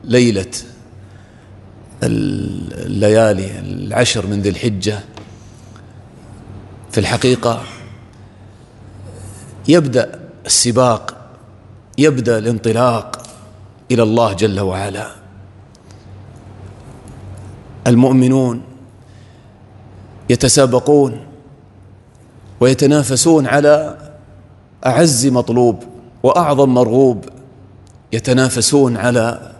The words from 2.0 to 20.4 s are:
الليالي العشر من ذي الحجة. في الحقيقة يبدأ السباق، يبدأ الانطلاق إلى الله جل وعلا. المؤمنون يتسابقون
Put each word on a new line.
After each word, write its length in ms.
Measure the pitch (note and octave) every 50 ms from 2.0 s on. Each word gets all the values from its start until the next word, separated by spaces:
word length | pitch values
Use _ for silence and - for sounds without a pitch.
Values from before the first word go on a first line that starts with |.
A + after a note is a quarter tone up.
| -
الليالي 1600 | - A2 A2 G#2 G2 G2 - - - - - D#2+ - - - E2 F2 G2+ G2+ G#2 G#2 G#2+ A2 A2+ G#2+ G2+ F#2 F#2+ F#2+ F#2+ F#2
العشر 680 | F#2+ G2 F#2+ F#2 G2 G2+ - A#2 B2 - - A2+ F2+
من 140 | G2 G#2 G2+
ذي 80 | F#2+ G#2
الحجة. 500 | F#2 E2+ - A#2+ G#2 F#2+ F2+ G#2 G#2+ G#2 - - - - - - - - - - - - - - - - - - - - - - - - - - - - - - - - - - - - - -
في 60 | -
الحقيقة 640 | A2+ G2 - A2+ A2+ - B2+ B2+ A#2+ - A#2+ A2+ A#2+ - - - - - - - - - - - - - - - - - - - - - _ - - - - - - - - - - - - - - - - - - -
يبدأ 520 | - D#3 F3 D3+ C3+ A#2 B2+ A2 - - - - - - - -
السباق، 720 | - - - - A#2+ A2 B2 B2+ B2 A2+ G#2 - - - - - - - - - - - - - - - - - - -
يبدأ 400 | - C#3+ D#3 C#3 B2+ A2+ A#2 A#2
الانطلاق 840 | A2 G#2+ A#2 A#2 G#2+ - A#2 G#2+ A2+ B2 B2 A#2 A2 G2+ - - - - - - - - - - - - - - - - _
إلى 120 | B2 A#2 A#2
الله 300 | G#2+ A2 A#2+ A#2 G#2+ G2
جل 260 | F2 G#2+ G#2+ G2 G2
وعلا. 480 | G2+ F#2+ F#2 F#2 G2 G2+ F#2+ G#2 A2 - - - - - - - - - - - - - - - - - - - - - - - - - - - - - - - - - - - - - - - - - - - - - - - - - - - - - - - -
المؤمنون 760 | A#2 B2 A#2 B2+ C3 C3 C3 B2+ B2+ C3 C3+ C3 B2 A#2 B2 - - - - - - - - - - - - - - - - - - - - - - - - - - - - - - - - - -
يتسابقون 880 | A#2+ -